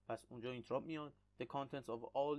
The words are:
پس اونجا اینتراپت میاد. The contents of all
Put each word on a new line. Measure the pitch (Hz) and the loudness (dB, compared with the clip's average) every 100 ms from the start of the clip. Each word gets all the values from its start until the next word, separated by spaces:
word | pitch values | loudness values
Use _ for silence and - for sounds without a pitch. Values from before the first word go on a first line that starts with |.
| - | -6
پس | 113 - | -6 -6
اونجا | 123 120 | -6 -4
اینتراپت | 123 117 127 165 | -4 0 0 0
میاد. | 156 147 - _ - | -4 -6 -10 _ -8
The | - | -2
contents | 143 135 143 117 | 0 0 -4 -2
of | 117 | -4
all | 117 135 143 | 0 2 4